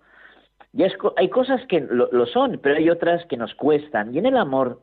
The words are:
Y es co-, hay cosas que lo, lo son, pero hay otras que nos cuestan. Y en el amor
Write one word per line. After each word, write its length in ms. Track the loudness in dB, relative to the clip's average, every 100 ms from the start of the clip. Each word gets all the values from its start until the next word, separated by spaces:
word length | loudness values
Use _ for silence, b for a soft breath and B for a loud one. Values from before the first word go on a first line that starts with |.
| b b b b b _ _
Y 100 | 0
es 140 | 0 0
co-, 160 | -2 0
hay 140 | 0
cosas 360 | 0 0 -2 -2
que 120 | -4
lo, 300 | 0 0 2
lo 140 | 2 2
son, 340 | 0 0 0
pero 140 | 0 2
hay 140 | 2
otras 360 | 2 0 0 -2
que 100 | -8
nos 180 | -8 -4
cuestan. 580 | 0 0 0 -4 -2
Y 40 | -2
en 80 | 0
el 100 | 0
amor 460 | 0 0 -2 -4